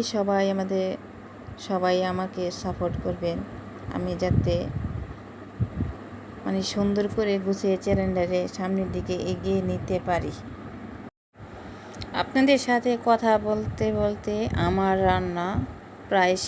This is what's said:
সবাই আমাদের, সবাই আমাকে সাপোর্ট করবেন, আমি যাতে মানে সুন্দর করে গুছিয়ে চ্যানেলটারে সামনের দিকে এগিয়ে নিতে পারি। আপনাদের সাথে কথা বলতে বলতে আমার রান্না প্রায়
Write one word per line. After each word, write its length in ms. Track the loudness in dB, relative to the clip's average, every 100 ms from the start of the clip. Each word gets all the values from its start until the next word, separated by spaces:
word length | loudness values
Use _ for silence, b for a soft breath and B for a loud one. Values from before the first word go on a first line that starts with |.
| 4
সবাই 300 | 2 2 4 4
আমাদের, 340 | 2 0 0 0 -4 -10 -16 -16 -16 -14 -12 -2
সবাই 280 | 2 4 4
আমাকে 400 | 2 0 -2 -2 -4 -4
সাপোর্ট 340 | -6 -2 -2 -2
করবেন, 360 | -4 -2 -2 -2 -6 -10 -12 -12 -8
আমি 180 | -4 -4 0
যাতে 320 | 2 4 4 2 0 -4 -6 -6 -10 -12 -14 -16 -16 -4 -4 -2 -4 -6 -14 -16 -16 -10
মানে 180 | -2 -2 0
সুন্দর 320 | 0 2 2 0 0
করে 180 | 2 2
গুছিয়ে 360 | 0 0 2 2
চ্যানেলটারে 580 | 2 2 2 2 2 2 -2
সামনের 360 | -4 -2 0 0
দিকে 240 | -2 -2 -2 -2
এগিয়ে 280 | -2 0 0 0
নিতে 280 | -2 -2 -2 0
পারি। 280 | 0 -2 -8 -12 -14 -14 -14 -14 -14 -16 -20 _ -20 -18 B B B B B -6 -4
আপনাদের 380 | 0 4 6 6 6
সাথে 240 | 4 4 2 4
কথা 260 | 4 6 4 4
বলতে 380 | 0 -2 0 0
বলতে 400 | 2 0 0 -4 -2 -2 2 2
আমার 280 | 4 4 4 4
রান্না 380 | 4 2 -2 -2 -2 -4 -8 -16 -18 2
প্রায় 300 | 4 6 4